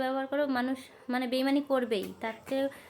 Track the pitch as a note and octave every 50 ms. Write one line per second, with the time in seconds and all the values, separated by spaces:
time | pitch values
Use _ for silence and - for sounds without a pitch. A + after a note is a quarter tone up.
0 | C4 B3+ C4 C4+ C4+ C4+ C#4 C#4+ D4 C#4 C4 B3 B3 B3+ C4+ B3+ - - - -
1 | - - B3 B3+ B3+ B3 B3+ C4 C4 C4+ C#4 C#4+ C#4+ - C4+ C4 B3 A3 A3+ G3
2 | F#3+ F#3+ F#3 - - A3+ A3 - - - C4+ C4+ C4+ C#4 C4+ - - -